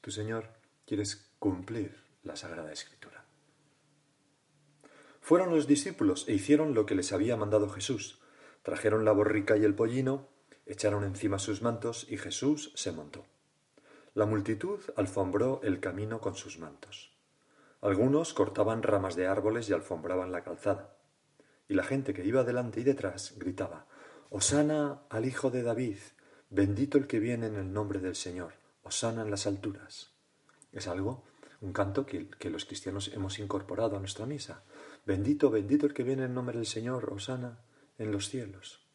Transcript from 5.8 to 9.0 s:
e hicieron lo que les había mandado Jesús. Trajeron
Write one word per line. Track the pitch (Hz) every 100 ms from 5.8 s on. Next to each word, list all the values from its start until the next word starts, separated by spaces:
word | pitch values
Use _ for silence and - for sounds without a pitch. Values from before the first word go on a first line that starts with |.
| 190 170 - - -
e |
hicieron | 104 98 147 156
lo | 120
que | 104 95
les | 90
había | 95 107 117
mandado | 104 107 101
Jesús. | 98 98 92 - - _ - - -
Trajeron | - - 107 107